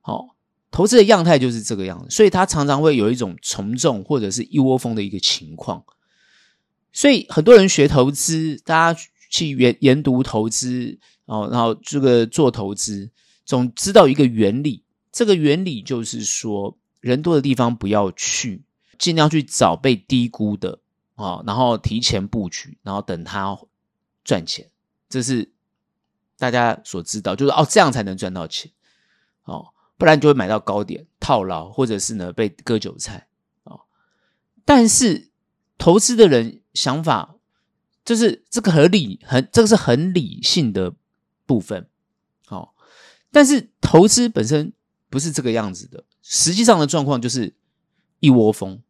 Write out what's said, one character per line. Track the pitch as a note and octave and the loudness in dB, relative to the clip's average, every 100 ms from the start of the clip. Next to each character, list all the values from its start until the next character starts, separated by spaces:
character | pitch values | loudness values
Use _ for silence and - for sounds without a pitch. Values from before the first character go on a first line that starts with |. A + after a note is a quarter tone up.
好， | - - - _ _ _ _ | -10 -12 -12 _ _ _ _
投 | - | -2
资 | G#3 A#3+ | 4 6
的 | |
样 | G3+ G#3 | 6 4
态 | E3+ D3+ | 4 2
就 | B2+ | 2
是 | A#2 | -4
这 | G#2 G#2 | -8 -8
个 | |
样 | F#2+ F2+ | -8 -12
子， | F2 | -10
所 | - | 2
以 | G#3 | 4
它 | F#3 | 4
常 | F#3+ D#3 C#3+ | -2 -2 -2
常 | C#3 | 2
会 | D#3 C3+ | 2 2
有 | G#2 | 0
一 | |
种 | B2 G#2+ E2+ | -2 -6 -10
从 | - - G2+ | -12 -8 -8
众 | B2 D#3+ G#2+ | -2 -2 -2
或 | F#2 C#3+ | -4 -4
者 | G2+ | -4
是 | A2+ | -8
一 | - C#3+ | -4 0
窝 | C3 C3 | 0 0
蜂 | B2+ | -2
的 | A2 | -6
一 | G2+ | -6
个 | F#2+ | -4
情 | - - D#2 | -4 -4 -10
况。 | D#2+ - F2 _ _ _ _ _ _ _ _ _ _ _ | -14 -12 -12 _ _ _ _ _ _ _ _ _ _ _
所 | - C#4+ | 0 2
以 | A#3+ - | 2 0
很 | - | 0
多 | E3 | 8
人 | A#3 F#3+ | 8 8
学 | - C#3+ | 4 4
投 | C#3+ C3 | 4 2
资， | C#3+ - D#3+ D#3+ C#3 | 0 -4 -2 -4 -8
大 | - D#3+ E3 | -2 0 2
家 | D#3+ - _ _ | -2 -10 _ _
去 | - D#3+ | -6 -4
研， | C3 B2 - | 2 2 4
研 | C#3 C#3 | 2 2
读 | C#3 B2+ | 0 -2
投 | C3+ A2 A2+ | -2 -2 -4
资， | - B2+ B2 A#2 - _ _ | -4 -6 -6 -8 -14 _ _
哦， | _ G#2+ G2+ | _ -8 -4
然 | A#2+ | -2
后 | A#2 | -2
这 | G#2+ - C#3+ | -4 -6 0
个 | C3+ A#2+ A2+ | 2 2 2
做 | - C3+ | 0 0
投 | A#2 G2 | 0 -8
资， | G2+ - G2+ G#2 _ _ _ | -8 -8 -8 -12 _ _ _
总 | - B2+ B2 | -6 -2 -2
知 | - F#3 | -6 2
道 | G3+ D3+ | 4 4
一 | |
个 | D3 | 4
原 | C3 A2+ G2+ A#2+ | 0 2 0 0
理， | D3 G#2 _ _ _ | -6 -8 _ _ _
这 | - | -4
个 | A3 | 0
原 | F#3 D3 D#3+ | 2 2 0
理 | F#3+ A#2+ | -4 -10
就 | - B2 | -8 -8
是 | A2+ A#2 | -8 -10
说， | G#2 - A2+ G2+ G2+ _ _ _ | -8 -8 -6 -8 -8 _ _ _
人 | A#2+ C3 | -4 -2
多 | E3 | 0
的 | D#3 | 0
地 | C#3 | 0
方 | B2+ A#2+ | 0 -2
不 | B2 G2 | -2 -2
要 | G#2 G2 | -2 -2
去， | - - - B2 F#2 _ _ _ _ | -4 -6 -6 -8 -10 _ _ _ _
尽 | E3+ | -2
量 | E3 D3+ | 2 2
去 | D#3+ | 0
找 | B2+ - G#2 | -4 0 0
被 | E2+ C3+ | 2 -2
低 | A2+ - B2+ A#2+ | -2 -2 -2 -2
估 | - G#2+ G2+ | -4 -6 -4
的， | F#2 - _ _ _ | -8 -12 _ _ _
哦， | - G2+ F2 - | -12 -12 -10 -6
然 | |
后 | G#2+ B2+ A2+ | -2 0 0
提 | - A2 | -4 -4
前 | - G#2 G2 | -2 -4 -4
布 | A#2 F#2 | -6 -6
局， | - - D2 | -10 -16 -18
然 | G2+ | -10
后 | G2 | -10
等 | G#2 E2+ | -8 -10
它 | E2 G#2 G2 F#2+ _ _ _ _ _ _ | -8 -8 -8 -10 _ _ _ _ _ _
赚 | - G2 | -6 -6
钱， | D#2+ - _ _ _ _ _ | -4 -12 _ _ _ _ _
这 | C3 | -8
是 | B2 B2 - _ _ _ _ _ _ _ _ _ | -4 -4 -6 _ _ _ _ _ _ _ _ _
大 | B2+ | -4
家 | B2 A#2 G#2 | -2 -2 -4
所 | - F#2 | -10 -12
知 | E2 A2 | -10 -8
道， | G2 | -6
就 | F#2+ | -2
是， | C#3 | 0
哦， | - D3 | 0 2
这 | - | 2
样 | E2+ | 2
才 | A#2 | -2
能 | G2 F#2+ | -8 -8
赚 | G2 | -10
到 | F2+ | -10
钱， | D#2+ - D#3 _ _ _ _ _ _ _ | -10 -12 -16 _ _ _ _ _ _ _
哦， | - - - _ _ _ | -16 -16 -16 _ _ _
不 | |
然 | F3 D3+ | 4 6
就 | D3 | 4
会 | |
买 | C3+ F#2+ | 2 0
到 | G#2+ | -4
高 | - G#2 | -2 -6
点 | G2 E2 _ _ | -6 -12 _ _
套 | - B2 | -2 -2
牢， | F#2+ E2 E2+ | -2 -8 -8
或 | A2+ | -4
者 | B2+ G#2 | -4 -4
是 | - | -6
呢， | G#2+ F2+ | -8 -10
被 | F2 G#2+ | -6 -6
割 | - - A2+ | -6 -4 -4
韭 | G2 - | -4 -14
菜， | - F#2 _ _ _ _ | -16 -16 _ _ _ _
哦。 | - - _ _ _ _ _ _ _ _ | -20 -20 _ _ _ _ _ _ _ _
但 | - C#4 A3+ | 4 4 6
是 | - A#3+ B2 _ _ _ _ _ _ | 2 0 -2 _ _ _ _ _ _
投 | E3+ F#3+ | 4 4
资 | - A#3 | 2 6
的 | G3+ | 6
人 | B2+ A2+ - _ | 6 0 -10 _
想 | - C3+ C#3+ | -6 -4 -4
法， | D#3+ A2+ - _ _ _ _ _ _ _ | -2 -2 -4 _ _ _ _ _ _ _
就 | - A3+ | -4 0
是 | A3+ - _ | 0 0 _
这 | A#3+ | -4
个 | G#3+ | 0
合 | D#3+ E3 | 4 4
理， | G3 A#2 - | 4 -2 -12
很， | - B2+ C3+ | -2 -2 2
这 | - | 2
个 | G#3+ | 4
是 | A3 | 4
很 | - B2 F3+ | 2 0 0
理 | F3+ G#2 - | -2 -4 -6
性 | - F3+ B2 | -2 0 -2
的 | F#2+ F2+ - _ _ _ _ | -2 -6 -8 _ _ _ _
部 | - A#2+ | -2 -2
分， | - F#2+ - _ _ _ _ _ _ | -2 -12 -12 _ _ _ _ _ _
哦。 | F#2 - _ _ _ - _ _ | -16 -16 _ _ _ -20 _ _
但 | G3 | 2
是 | F3 C#4 - _ | 4 2 -4 _
投 | - D#3+ | 4 6
资 | G#3 A#3+ A#3+ | 6 4 0
本 | - | -2
身 | A2 D3+ D#3 _ _ _ _ | -2 -2 -4 _ _ _ _
不 | C#3 | -8
是 | D#3+ | -6
这 | D3 | -4
个 | B2+ | -2
样 | A2+ G#2+ | -4 -4
子 | F2+ - | -10 -18
的， | - _ _ | -20 _ _
实 | - - D#3+ | -8 -2 -2
际 | F#3 | 2
上 | A#3 F#3 | 4 4
的 | |
状 | C#3+ E3 | 2 0
况 | C#3 C3 | -2 -2
就 | A#2 | -4
是 | B2+ G#2 _ _ _ _ _ _ _ | -4 -6 _ _ _ _ _ _ _
一 | D3+ | 4
窝 | B2+ G#2+ | 6 4
蜂。 | G#2+ F#2+ G2 | 0 -10 -12